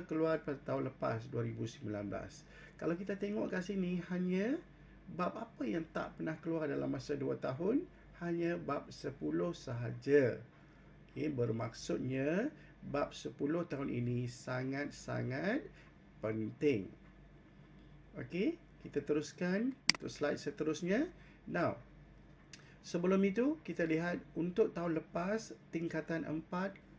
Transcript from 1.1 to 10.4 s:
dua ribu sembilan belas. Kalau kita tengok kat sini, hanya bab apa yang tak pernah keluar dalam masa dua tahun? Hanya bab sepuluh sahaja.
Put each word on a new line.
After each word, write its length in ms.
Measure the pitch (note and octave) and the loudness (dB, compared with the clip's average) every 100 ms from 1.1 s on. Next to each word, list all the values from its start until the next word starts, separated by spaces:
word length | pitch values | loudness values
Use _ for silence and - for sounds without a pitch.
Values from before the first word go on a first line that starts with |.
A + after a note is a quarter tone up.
| A#2 A#2 | 0 -2
dua 160 | B2 | -2
ribu 240 | A#2 A2+ A2+ | -2 -2 -4
sembilan 400 | - G#2 G#2 G#2 | -4 -4 -4 -2
belas. 400 | F#2+ F#2+ - - - - - | -4 -6 -12 -18 -18 -18 -4
Kalau 160 | D#3+ | -2
kita 240 | F3 G3 G3 | 0 -2 -2
tengok 400 | G#3 G#3+ C4 F#3 | -2 -2 -2 -2
kat 160 | F3+ | -2
sini, 320 | G3 F3+ F3+ E3 | 0 2 0 0
hanya 480 | F3+ F3+ F#3 G#3+ D#4+ - - - - - D#3+ | 0 2 2 2 0 -4 -18 -20 -18 -10 -2
bab 160 | F3+ G#3+ | -2 -2
apa 240 | A3+ - | -8 -4
yang 240 | B3+ F3 E3 E3+ | -2 0 -2 -4
tak 160 | - - | -4 -4
pernah 160 | E3 D#3 | -4 -2
keluar 240 | E3 D#3+ D3+ | -2 0 0
dalam 240 | C#3 C3+ | 0 0
masa 240 | C#3 B2+ C#3 | 0 0 0
dua 240 | C3 C3 | 0 0
tahun? 480 | C#3 C3 F#3 C#4 F4+ - - - | 0 0 4 2 2 -10 -18 -6
Hanya 400 | F3 E3+ E3+ F3 | -2 2 2 0
bab 320 | D3+ C#3+ - | 0 -2 -4
sepuluh 640 | - D3 B2+ D3+ D#3+ F3 D#3+ | -8 -6 -4 0 2 2 -2
sahaja. 800 | - A#2+ A#2+ A#2+ C3+ C#3+ B2 - | -4 -2 -2 -2 8 8 8 4